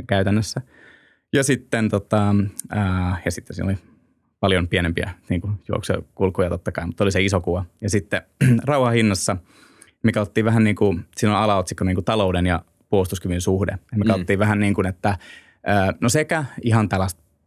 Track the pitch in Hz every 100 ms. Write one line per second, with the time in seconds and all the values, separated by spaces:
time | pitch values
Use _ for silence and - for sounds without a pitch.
0 | 117 98 98 104 - - - _ - -
1 | _ _ - 139 135 127 - 113 110 104
2 | - 107 101 101 98 - - 104 95 92
3 | 90 92 - - - 87 95 98 _ _
4 | _ _ _ - 98 90 87 92 85 85
5 | 95 - - 90 101 101 - - - 92
6 | - - 95 92 87 92 - - 85 -
7 | 98 92 95 95 87 87 90 _ 104 104
8 | - 92 - - 127 117 - 143 123 117
9 | 110 95 - 95 - _ - _ _ _
10 | 113 113 101 117 110 113 107 98 101 90
11 | - - 107 98 107 98 90 85 95 92
12 | 85 107 95 90 90 87 - _ - 101
13 | 90 90 92 85 90 95 101 95 - 110
14 | 107 95 87 98 107 104 101 101 92 87
15 | 107 95 - - _ _ - 101 95 -
16 | 117 151 151 160 131 - 120 113 98 95
17 | 92 - _ _